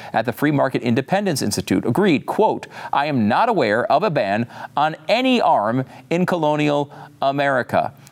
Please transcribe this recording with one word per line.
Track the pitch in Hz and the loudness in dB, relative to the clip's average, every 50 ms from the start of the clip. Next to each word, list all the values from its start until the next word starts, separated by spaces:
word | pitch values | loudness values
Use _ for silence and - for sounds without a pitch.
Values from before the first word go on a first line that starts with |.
| - - | -12 -4
at | - 110 113 | -2 -2 -2
the | 120 113 | -2 -2
Free | - 143 151 | -2 0 0
Market | 156 135 135 135 - 135 | 2 2 0 0 0 -2
Independence | - 123 117 127 135 - 180 196 208 190 151 123 | 0 0 0 0 0 0 -2 -2 0 0 -2 -2
Institute, | 104 107 - - 92 - 98 92 - | -2 -2 -4 -4 -2 0 0 0 0
agreed, | - 120 160 202 202 151 117 - | 0 0 2 2 2 2 0 0
quote, | - - - 214 202 127 - - - - - - - | -4 -2 0 0 0 0 -2 -8 -14 -16 -14 -8 -4
"I | - 143 143 | -2 -2 -2
am | 156 143 123 107 | 0 0 0 2
not | 104 123 160 220 247 | 2 2 2 2 2
aware | 226 175 131 107 104 117 - - | 2 2 2 2 2 2 2 2
of | 131 147 | 2 2
a | - 214 | 2 0
ban | 151 139 113 98 101 110 117 - - - - - - | 0 0 0 0 0 -2 -2 -4 -8 -16 -14 -6 -2
on | 139 147 156 160 - - - | 0 0 0 -2 -4 -4 -2
any | 196 240 262 262 254 233 | 0 0 2 2 2 2
arm | - 170 156 120 101 110 117 131 127 - - - - - | 4 2 2 2 2 0 0 -2 -4 -4 -10 -14 -6 -2
in | 165 175 180 | 0 0 0
colonial | - 190 175 156 151 151 151 151 147 147 147 143 139 - - - - - - | 0 0 0 0 0 0 2 0 0 0 0 -2 -4 -8 -20 -20 -18 -8 -4
America." | 135 135 139 143 143 139 135 127 117 - - 87 - - - - - - | -2 -2 0 0 0 2 2 0 0 0 0 0 0 -2 -6 -14 -20 -16